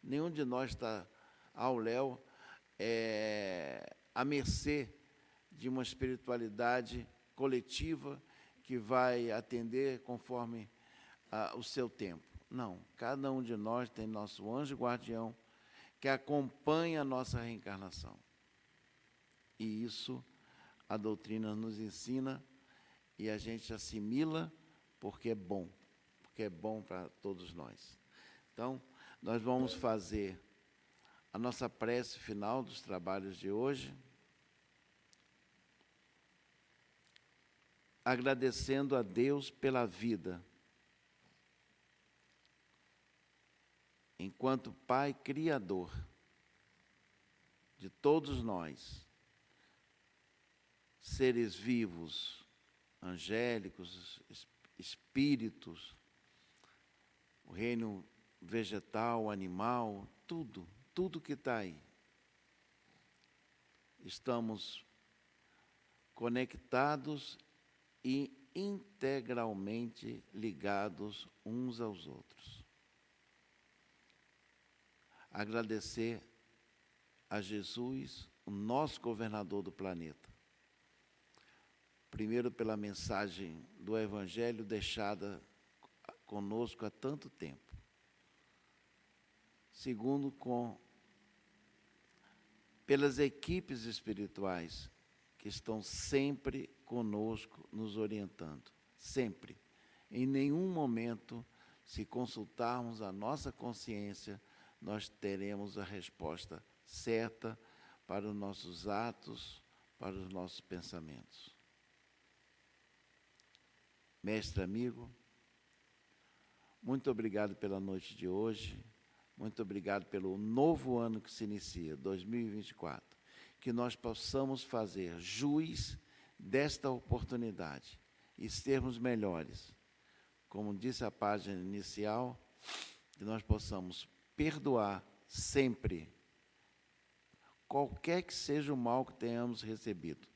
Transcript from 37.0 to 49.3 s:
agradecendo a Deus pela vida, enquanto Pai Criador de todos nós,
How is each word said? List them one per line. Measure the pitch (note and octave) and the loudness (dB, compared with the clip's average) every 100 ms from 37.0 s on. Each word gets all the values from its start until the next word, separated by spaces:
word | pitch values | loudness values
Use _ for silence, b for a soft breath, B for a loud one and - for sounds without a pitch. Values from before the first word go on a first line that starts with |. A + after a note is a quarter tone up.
| - - _ _ _ _ _ _ _ _ - | -20 -20 _ _ _ _ _ _ _ _ 2
agradecendo | B2+ B2+ C3+ C3 A#2 - C3+ C#3 C3+ | 4 6 6 4 2 2 2 4 4
a | |
Deus | G#2+ F#2 C3 C#3+ C#3 | 4 4 6 4 0
pela | - C#3 C3 A#2 | 0 4 4 2
vida, | F2 A2+ G#2+ D#2+ F2 E2+ - _ _ _ _ _ _ - _ _ _ _ _ _ _ _ _ _ _ _ _ _ _ _ _ _ _ _ _ _ _ _ _ _ _ _ _ | 0 0 0 -2 -8 -10 -20 _ _ _ _ _ _ -20 _ _ _ _ _ _ _ _ _ _ _ _ _ _ _ _ _ _ _ _ _ _ _ _ _ _ _ _ _
enquanto | F#2+ - C3 C3 A#2+ - - | -8 0 2 2 -2 -16 2
Pai | B2+ C#3+ | 4 4
Criador | C3+ - C#3+ D#3+ C#3+ F#2+ F#2+ F2 - - - _ _ _ _ _ _ _ _ _ _ _ _ _ _ _ _ | 0 -4 0 2 2 0 -2 -2 -6 -10 -14 _ _ _ _ _ _ _ _ _ _ _ _ _ _ _ _
de | F#2+ | -14
todos | - C#3+ D#3 C#3+ C3+ | 2 8 8 6 0
nós, | A2+ F#2+ D#2+ C2+ - - - _ _ | 0 0 -2 -8 -12 -12 -14 _ _